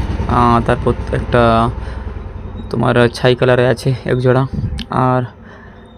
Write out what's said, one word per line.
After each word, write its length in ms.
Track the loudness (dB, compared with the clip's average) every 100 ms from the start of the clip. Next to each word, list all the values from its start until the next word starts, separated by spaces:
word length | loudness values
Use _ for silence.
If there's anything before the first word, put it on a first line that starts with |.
| -4 -4 0
আহ, 320 | 2 4 2 2
তারপর 260 | 0 0 -2 -4
একটা 580 | -4 0 2 4 4 2 -2 -8 -8 -10 -10 -12 -12 -12 -12 -8
তোমার 380 | -2 2 4 2
ছাই 260 | 2 2
কালারে 320 | 2 4 4 2
আছে 280 | 2 -2 -2
এক 140 | -2 0
জোড়া, 280 | 2 2 0 -4 -6 -6 -4
আর, 320 | 0 2 0 -2 -12 -20 -20 -20 -20 -20